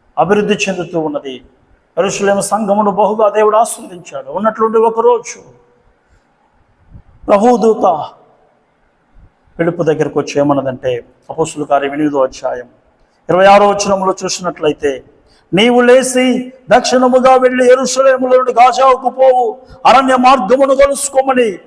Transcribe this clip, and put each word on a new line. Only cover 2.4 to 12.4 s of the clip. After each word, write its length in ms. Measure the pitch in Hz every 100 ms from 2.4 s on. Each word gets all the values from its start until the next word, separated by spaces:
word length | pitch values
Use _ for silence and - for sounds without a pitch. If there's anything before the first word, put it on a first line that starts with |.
సంఘమును 500 | - 202 202 208 208
బహుగా 380 | 190 202 214 208
దేవుడు 280 | 208 208 214
ఆశీర్వదించాడు. 760 | - - 214 175 - 139 131
ఉన్నట్లుండి 480 | 165 220 226 220 220
ఒకరోజు 640 | 226 226 240 233 226 - - _ _ _ _ _ _ _ _ _ _ _ _ _ _ - _ _ -
ప్రభుదూత 840 | 202 233 240 226 220 202 160 - - _ _ _ _ _ _ _ _ _ - - _ _ -
ఫిలిప్పు 260 | 170 165
దగ్గరకు 380 | 160 147 151 151
వచ్చి 180 | 143 147
ఏమన్నదంటే, 680 | 143 139 131 127 131 120 - _ -
అపొస్తలుల 360 | 143 151 151 143
కార్యం 260 | 139 139
ఎనిమిదో 300 | 143 151 143
అధ్యాయం 460 | 131 -